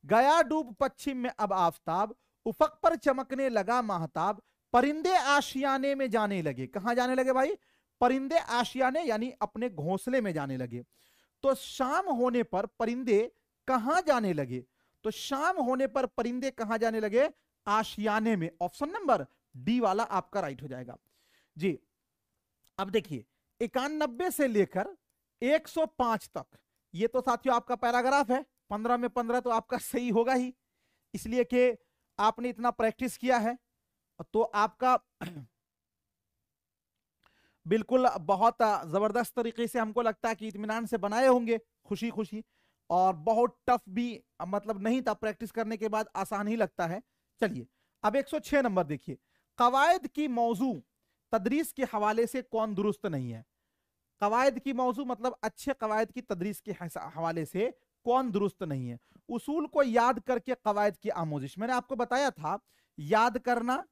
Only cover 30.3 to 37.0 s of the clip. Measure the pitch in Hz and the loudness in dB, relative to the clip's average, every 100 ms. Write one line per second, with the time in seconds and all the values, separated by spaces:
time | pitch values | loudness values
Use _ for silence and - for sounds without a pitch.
30.3 | 262 254 - _ _ _ _ _ 196 220 | 2 0 -8 _ _ _ _ _ -10 -2
31.3 | 247 247 247 247 220 _ _ _ - 214 | 0 2 4 4 2 _ _ _ 0 0
32.3 | 226 247 214 240 - 220 - 254 - 247 | 2 -6 -2 -4 0 -2 0 -6 -2 2
33.3 | 240 220 247 _ _ _ _ _ - 165 | 2 2 -4 _ _ _ _ _ -20 -4
34.3 | 220 226 208 214 _ 254 254 _ _ - | 0 0 2 0 _ 2 2 _ _ -14
35.3 | 160 120 _ _ _ _ _ _ _ _ | -14 -18 _ _ _ _ _ _ _ _
36.3 | _ _ _ _ _ _ _ | _ _ _ _ _ _ _